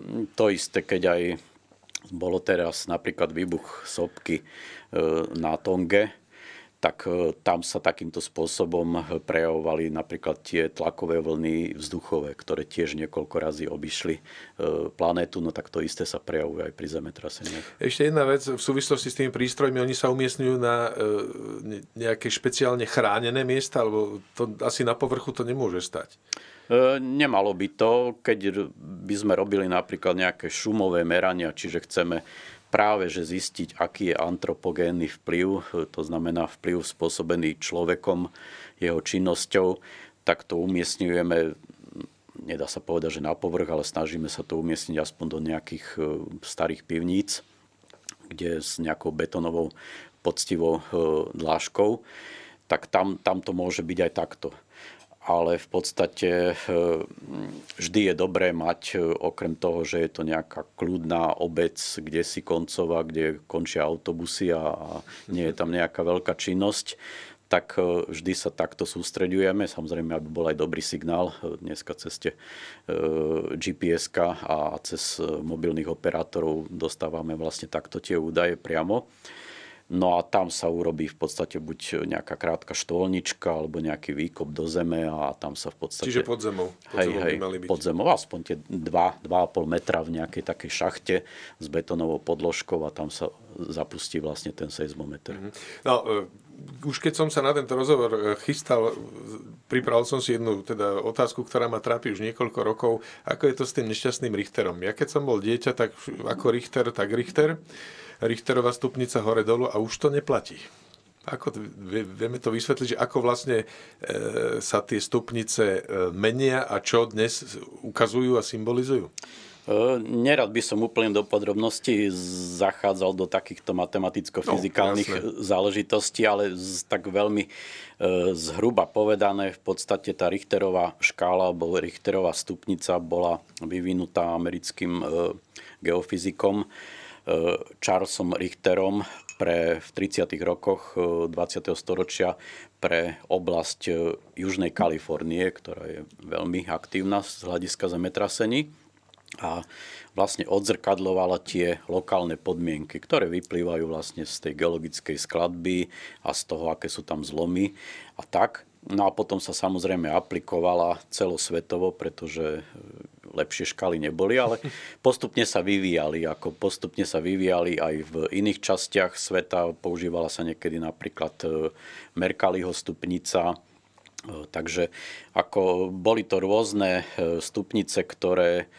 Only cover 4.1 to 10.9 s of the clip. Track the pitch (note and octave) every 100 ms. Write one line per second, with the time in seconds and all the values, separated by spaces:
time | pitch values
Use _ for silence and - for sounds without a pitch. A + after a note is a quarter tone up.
4.1 | - - D#2 - - - - - E2+ E2
5.1 | E2 - C2 D#2+ D#2+ - F#2 E2+ G2 G#2+
6.1 | - _ - - - - _ - - -
7.1 | F2+ E2+ E2 - F2 - F2+ F2 - E2
8.1 | E2 - - E2 - F2 E2+ E2+ E2+ D#2
9.1 | E2 - D#2+ E2 D#2+ D#2+ D#2+ E2 D#2 -
10.1 | E2 - D2 - E2+ D#2+ - D#2+